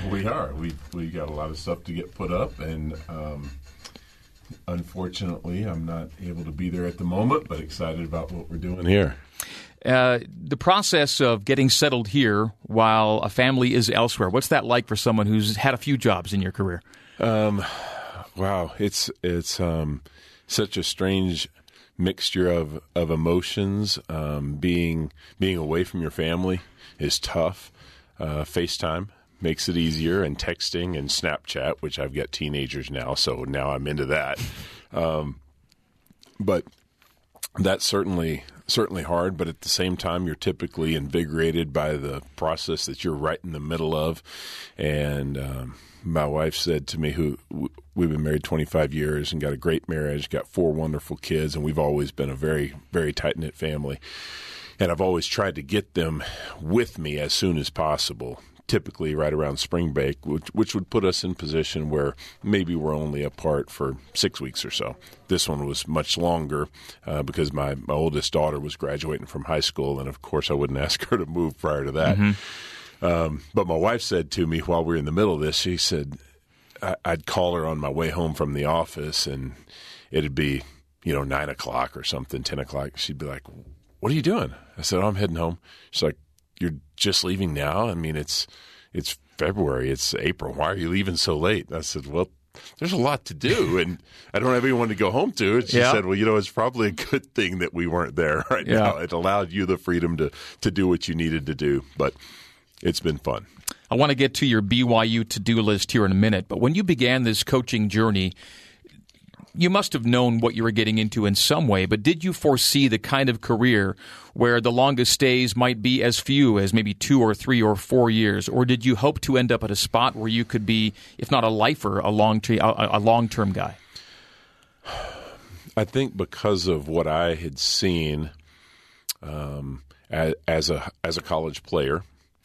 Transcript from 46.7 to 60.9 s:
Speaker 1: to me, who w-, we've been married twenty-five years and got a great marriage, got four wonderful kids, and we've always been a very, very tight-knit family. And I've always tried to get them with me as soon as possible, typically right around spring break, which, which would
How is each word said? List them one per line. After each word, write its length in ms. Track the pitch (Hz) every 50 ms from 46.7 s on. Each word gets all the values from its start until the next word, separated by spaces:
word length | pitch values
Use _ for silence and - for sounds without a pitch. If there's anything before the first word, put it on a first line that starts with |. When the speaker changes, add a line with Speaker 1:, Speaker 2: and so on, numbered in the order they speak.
| 82 73 69 -
Speaker 1:
to 120 | - 80
me, 120 | 78 76 69
who 240 | 78 80 73 67 - - _
w-, 180 | - 76 71 - - - - - _
we've 140 | - 87 82
been 120 | 76 76 76
married 220 | 76 76 76 71
twenty-five 500 | - - 78 76 - - 82 76 71 69
years 380 | 76 73 76 76 73 73 - -
and 80 | 78
got 120 | 73 73 71
a 40 |
great 320 | 65 - 85 80 80 - -
marriage, 420 | 82 78 76 73 73 73 71 -
got 160 | - 71 -
four 260 | - - - 90 80 76
wonderful 440 | 78 80 78 76 73 - - 80
kids, 400 | - - - 82 78 78 76 69
and 80 | 78 73
we've 160 | 78 76 78
always 320 | 76 73 73 73 71 67 -
been 180 | - 71 69
a 40 | 67
very, 380 | 67 73 78 78 76 71 71 71 73 - _ -
very 200 | 87 80 76 71
tight-knit 440 | - - - - - 80 76 -
family. 420 | - - 78 76 73 71 69 69 69 - - - - - - - - - - - - - - - _
And 140 | 104 87 85
I've 80 | 76
always 260 | 95 92 92 85 80
tried 300 | - - - 101 95 78
to 60 | 76 71
get 320 | 69 92 104 98 - _
them 280 | 92 82 80 80 78 73 - - - - - - -
with 360 | 82 78 92 120 - - -
me 220 | - 80 76 73 73
as 140 | 73 73 -
soon 260 | - - 95 87 78
as 120 | 71 -
possible, 720 | - - 80 78 76 73 - - - 55 62 62 - - - - _ _ - -
typically 480 | - 104 - - - - 82 78 76
right 160 | 76 76 76 76
around 240 | 76 76 71 71
spring 360 | 69 - - - 87 87 82 69
break, 320 | 71 67 69 73 - -
which, 220 | 76 73 80 - -
which 280 | - 101 110 - -
would 140 | 104 92 -